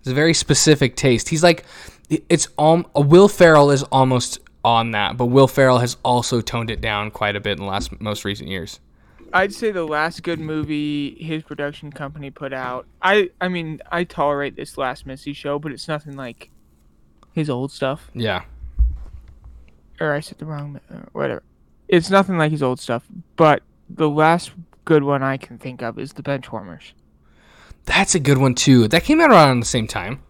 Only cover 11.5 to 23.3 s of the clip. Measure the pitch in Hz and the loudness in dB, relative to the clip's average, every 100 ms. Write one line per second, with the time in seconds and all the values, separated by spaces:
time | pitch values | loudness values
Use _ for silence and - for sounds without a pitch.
11.5 | 147 147 147 147 143 139 151 139 - 139 | -10 -10 -10 -18 -14 -14 -12 -16 -12 -12
12.5 | 131 127 127 - _ 185 208 185 _ 180 | -10 -8 -10 -14 _ 0 2 0 _ -6
13.5 | 180 160 156 - 170 175 - 147 143 143 | -6 -8 -12 -8 -6 -6 -2 -2 -2 -6
14.5 | - - - 135 135 135 131 - 139 147 | -8 -14 -8 -8 -8 -14 -14 -14 -12 -8
15.5 | 143 151 127 - 151 151 139 127 - - | -6 -8 -12 -10 -10 -10 -14 -14 -16 -20
16.5 | _ _ _ _ _ _ _ _ - 151 | _ _ _ _ _ _ _ _ -6 -4
17.5 | 123 135 - 135 135 - 120 113 92 - | -4 -6 -6 -6 -6 -12 -8 -4 -4 -8
18.5 | - - - - - - - - - - | -18 -16 0 0 0 -14 -18 -20 -20 -20
19.5 | - - _ _ - 160 147 151 - 156 | -20 -20 _ _ -6 -4 -4 -6 -16 -12
20.5 | 147 147 143 _ - - - 143 104 _ | -12 -12 -16 _ -20 -14 -6 -6 -6 _
21.5 | _ _ _ _ 180 170 196 190 180 151 | _ _ _ _ 0 2 2 2 0 0
22.5 | 151 135 127 - 117 _ - - | 0 -2 -4 -4 -6 _ -20 -20